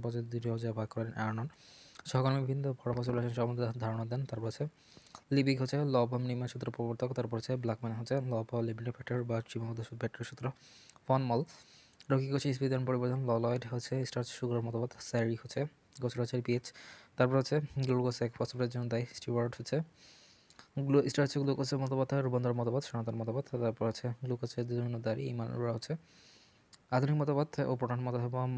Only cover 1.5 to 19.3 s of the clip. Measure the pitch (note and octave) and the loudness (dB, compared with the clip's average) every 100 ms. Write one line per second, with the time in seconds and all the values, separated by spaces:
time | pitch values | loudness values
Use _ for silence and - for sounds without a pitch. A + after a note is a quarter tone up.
1.5 | - - - - - - C3 C3 C#3 C3 | -8 -20 -20 -20 -18 -2 2 4 2 0
2.5 | C3+ C#3 C3 A#2+ A#2+ A#2+ A#2+ A#2+ A#2+ A#2+ | -2 -2 -2 -2 -2 0 0 0 0 0
3.5 | A#2+ A#2+ A#2 A2+ A2+ A2+ B2 C3+ A2 A2+ | 0 -2 0 -2 -2 -2 -4 -4 -4 -4
4.5 | - D3+ - - - - - - C#3 C3+ | -4 -6 -8 -20 -20 -20 -16 0 2 4
5.5 | C3 B2+ C#3+ D3 B2+ A#2+ B2 B2+ B2 B2 | 2 2 0 4 4 4 2 0 -2 -4
6.5 | B2 B2 - A#2 A#2 B2+ B2+ A#2 A#2 - | -6 -6 -2 -2 0 -2 0 -2 -2 -2
7.5 | C3 A#2 A2 A#2 A2+ A#2 C3+ B2+ A#2 A2+ | -2 0 -2 -2 -4 -2 -2 0 -2 -2
8.5 | A#2+ A#2 A2 A#2 - - B2 A#2+ A2+ A2 | -2 -2 -2 -6 -6 -4 -2 0 -2 -2
9.5 | A#2+ A2+ A2+ A2+ A#2 A#2 - A#2 - C3 | -6 -6 -6 -8 -6 -6 -6 -10 -6 -8
10.5 | - - - - - - C3 C3 A#2+ E3 | -8 -14 -20 -20 -6 2 2 4 2 0
11.5 | - - - - - - C3+ C3+ C#3 C#3+ | -6 -20 -20 -20 -10 2 2 4 0 2
12.5 | C3 C3+ C3 B2+ B2+ B2 C3 B2+ A#2 A#2 | 2 2 2 2 2 2 2 4 4 4
13.5 | B2 A#2+ A#2+ - C3+ B2+ - A#2+ - B2 | 2 -2 -6 -2 -2 0 -2 -4 -2 -2
14.5 | A#2+ A#2 A#2 B2 - - A#2+ A2+ A2+ - | 0 0 -2 -2 -6 -4 0 2 0 -4
15.5 | - C#3+ - _ - B2+ B2 A#2+ B2 A#2+ | -4 -4 -6 _ -6 -4 -2 -2 0 2
16.5 | A#2+ - - - - - - B2+ C3+ B2+ | 0 -2 -14 -18 -20 -6 2 4 4 4
17.5 | D3+ D3 - C3 B2+ B2 A#2+ A#2 - A#2+ | 2 0 -2 2 2 2 0 -2 -2 -4
18.5 | B2 B2 B2 A#2+ A2+ B2 - - | -2 -2 -2 -2 -2 -2 -6 -2